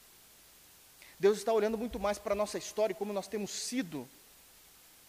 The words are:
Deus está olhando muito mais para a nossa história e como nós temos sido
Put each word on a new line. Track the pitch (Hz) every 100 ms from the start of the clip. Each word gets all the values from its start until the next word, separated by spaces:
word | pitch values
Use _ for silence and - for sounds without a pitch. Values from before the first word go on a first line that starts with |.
| - - - - - - - - - - - -
Deus | 196 208
está | -
olhando | 226 208 220
muito | 240 226
mais | 202 202
para | 214
a | 202
nossa | 208 180
história | - - 214
e | -
como | 202
nós | 202 -
temos | 220 202
sido | - - 247 175 147 120 - - - - - - - - -